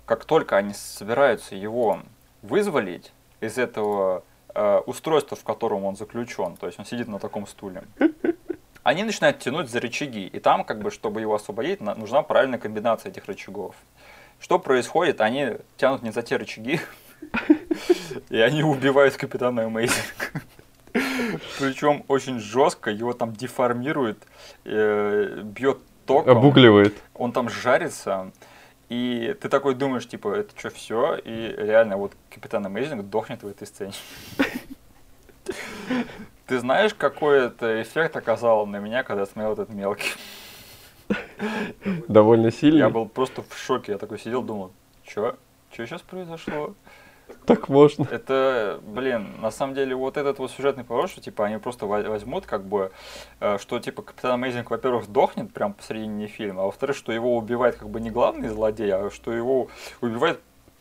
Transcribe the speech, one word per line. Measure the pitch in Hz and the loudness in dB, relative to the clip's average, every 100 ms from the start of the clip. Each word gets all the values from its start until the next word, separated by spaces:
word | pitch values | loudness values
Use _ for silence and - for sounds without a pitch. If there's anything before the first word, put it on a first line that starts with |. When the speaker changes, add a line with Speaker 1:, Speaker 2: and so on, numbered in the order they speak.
| - | -4
Speaker 1:
как | 113 | -2
только | - 156 - 101 | 2 2 4 0
они | 101 | 0
собираются | 101 - - 101 120 139 107 - | -6 -14 -12 -4 2 4 2 -4
его | 98 107 120 110 85 - - _ _ | -10 -6 -2 0 -2 -6 -20 _ _
вызволить | 101 180 202 143 98 - - _ _ - | -2 0 2 0 -2 -8 -14 _ _ -10
из | 110 127 | -6 -2
этого, | 120 113 104 101 95 92 - _ - | -2 0 0 2 2 0 -6 _ -8
э, | - 104 98 127 | 0 4 2 0
устройства, | 120 160 151 - 104 | -6 0 0 0 -8
в | |
котором | - - 113 104 | -6 -4 -2 -2
он | 98 98 | -4 -8
заключён, | 107 117 120 - 90 87 | -10 -8 -8 -6 -6 -6
то | 90 | -12
есть | - | -10
он | 101 | -10
сидит | 120 113 | -8 -6
на | 98 | -8
таком | - - - | -8 -10 -12
стуле, | - 101 92 - - | -12 -12 -12 -10 0
Speaker 2:
<laughs> | 320 - - 339 - - _ - | 0 0 -6 -6 -10 -14 _ -4
Speaker 1:
они | - 156 | -2 0
начинают | 220 - 156 135 | -2 0 0 0
тянуть | 127 151 139 | -4 -4 -4
за | 120 | -4
рычаги. | 117 - 147 110 92 | -4 -6 -8 -8 -10
И | 101 | -2
там, | 131 180 | 0 0
как | - - | -2 -6
бы, | 101 | -6
чтобы | - 113 107 | -6 -6 -4
его | 107 104 | -2 -4
освободить, | - 104 151 196 | -4 -6 -6 -4
на-, | 104 | -6
нужна | 104 104 135 | -8 -2 0
правильная | 156 - 135 120 | 2 2 2 -2
комбинация | 208 107 117 113 98 | -6 -4 -2 -2 -6
этих | - - | -14 -14
рычагов. | 98 - 95 92 - _ _ - - - - | -14 -12 -12 -12 -14 _ _ -20 -20 -20 -12
Что | - 180 | 0 0
происходит? | 151 127 117 160 175 - | 4 2 2 0 2 2
Они | 107 131 131 - - - | 0 0 -4 -4 -10 0
тянут | 131 135 | 0 0
не | 117 | -4
за | 113 | -6
те | 117 123 | -2 -4
рычаги, | 107 - 113 151 - - - - | -4 -10 -4 -4 -4 -18 -20 -20
<laughs> | - - - 311 - - - 339 170 123 - | -10 -4 2 2 2 -4 0 0 -2 -12 -4
и | 113 | 4
они | 120 151 | 4 4
убивают | 156 135 135 135 139 - | 2 2 4 6 6 4
Капитана | 135 127 123 120 | -8 -2 -2 0
Амейзинга. | 113 113 117 - - - - 160 - - - _ - 240 269 262 233 160 - - | -2 0 0 -2 -4 -10 -10 -10 -14 -20 -20 _ -4 -2 -2 -4 -4 -6 -8 -4
Причём | 139 131 147 143 - | -4 2 2 2 0
очень | 135 131 123 | 0 0 -6
жёстко, | 104 120 165 - 117 | -2 2 2 2 -6
его | 104 120 | -4 -4
там | 120 117 | -4 -6
деформирует, | 107 123 - 123 120 131 151 117 104 - - - - | -6 -8 0 0 0 -2 -2 -2 -4 -14 -20 -20 -18
э, | - 107 107 104 104 104 98 - | -4 0 2 2 2 0 0 -4
бьёт | 107 101 135 131 - _ - | -10 -2 0 0 -6 _ 2
током. | 139 151 120 | 4 8 10
Speaker 2:
Обугливает. | 139 135 120 104 101 - - | 10 12 12 12 10 4 -14
Speaker 1:
Он | - 123 | -6 -2
там | 127 117 | -2 -4
жарится. | 101 123 147 160 - 107 95 95 - - - - _ - | -2 2 2 2 -6 -4 -4 -4 -16 -20 -20 -20 _ -8
И | 120 123 120 117 - | -4 -2 -2 -4 -4
ты | 113 | 0
такой | 135 135 | 2 2
думаешь, | 127 139 123 - | 0 0 -2 -6
типа, | 107 107 | -6 -4
«Это | 101 104 | -2 -4
чё, | - 113 | -8 -12
всё?» | - - 110 151 - | -10 -4 0 0 0
И | - 113 113 - | -6 -8 -8 -4
реально | 104 110 113 98 | 4 4 4 2
вот | 101 - - | -4 -8 -20
Капитан | - - 110 98 | -18 -6 -6 -4
Амейзинг | 98 147 123 98 | -6 -6 -6 -4
дохнет | 107 113 123 | -6 -6 -10
в | 101 | -12
этой | - - | -14 -16
сцене. | - 98 - - - - - | -10 -10 -12 -16 -18 -10 -4
<laughs> | - - - 277 - - - - - - - - - 214 - 254 226 - - - - | -4 -4 -14 -20 -20 -20 -20 -20 -20 -18 -12 -12 -10 -12 -6 -4 -4 -10 -20 -16 -4
Ты | 127 | -2
знаешь, | 120 160 214 | 2 2 2
какой | - 143 - 147 143 120 | 2 -2 0 4 6 4
это | - 117 110 | -2 -2 -2
эффект | 113 156 160 135 | -2 -2 -2 -2
оказал | 117 110 120 110 104 | -2 2 4 4 2
на | 101 | -6
меня, | 104 123 | -4 -4
когда | 127 101 98 | -4 -4 -4
смотрел | 110 107 | -4 -4
этот | 104 101 | -4 -6
мелкий? | 104 98 104 - - - - - - - - - - - - - - 214 214 185 - 202 175 - | -4 -4 -4 -6 -8 -14 -18 -20 -20 -20 -20 -20 -14 -6 -4 -6 -8 -6 -4 -6 -6 -6 -4 6
Speaker 2:
Довольно | 104 107 113 113 | 8 10 8 6
сильный. | - 147 156 | 4 6 6
Speaker 1:
Я | 110 | 4
был | 113 107 | 2 -4
просто | - 131 - | -2 -4 -4
в | - - | -12 -10
шоке. | - 123 - | -2 -2 -2
Я | 101 | -8
такой | 104 107 | -8 -10
сидел, | 113 123 | -6 -6
думал, | 107 104 92 - _ _ | -4 -8 -10 -16 _ _
«Чё? | - - 117 - _ _ _ | -12 -4 -4 -4 _ _ _
Чё | - 117 | -12 -10
щас | 175 | -10
произошло?» | - 185 170 165 - 151 151 202 - - - - - - - | -12 -14 -12 -12 -8 -6 -8 -12 -20 -20 -20 -20 -20 -8 0
Speaker 2:
Так | 233 - | 0 4
можно. | 139 147 - 135 | 8 8 6 -4
Speaker 1:
Это, | 113 - 135 135 123 104 76 101 | -4 -2 2 2 2 -2 -6 -8
блин, | 107 131 120 95 95 | -4 -2 -2 -4 -6
на | 110 | -6
самом | - 139 | -4 -4
деле, | 135 135 | -2 -2
вот | 131 131 147 | -2 -4 -2
этот | 143 139 | -2 -2
вот | 127 | -6
сюжетный | - 135 131 | -2 -2 -2
поворот, | - 120 180 | -4 -2 -2
что, | - | -6
типа, | - - 104 | -12 -4 -2
они | 107 | -2
просто | 120 - 101 | -8 -6 -2
во-, | 107 | -2
возьмут, | 98 107 107 180 | -2 -6 -6 -8
как | - 110 | -6 -8
бы, | 95 101 95 - - - - - | -2 -2 -2 -6 -18 -18 -18 -4
э, | 104 101 | -2 -2
что, | - 120 | -4 -6
типа, | - - | -6 -12
Капитан | - - 127 | -14 -6 -2
Амейзинг, | 123 131 123 113 | -2 -2 -4 -4
во-первых, | 117 131 120 | -2 0 -2
сдохнет | 101 113 190 - 113 | 0 2 2 0 -8
прям | - 104 | -4 -4
посередине | 202 - 110 107 104 104 | -4 -10 -8 -6 -6 -8
фильма, | - 104 92 | -6 -6 -2
а | 98 | -4
во-вторых, | - 139 143 | -2 -4 -4
что | - | -4
его | 113 123 120 | -2 0 0
убивает, | 107 120 123 - | 0 2 0 0
как | 107 | -8
бы, | 113 | -8
не | 113 | -4
главный | 113 - 320 131 | 2 0 0 -6
злодей, | 107 110 107 104 | 0 -2 0 0
а | 95 101 | 0 -2
что | - 131 | -8 -6
его | 117 120 131 113 - - - | -4 0 0 0 -8 -16 -6
убивает, | 120 113 160 170 _ _ _ _ | -4 0 0 0 _ _ _ _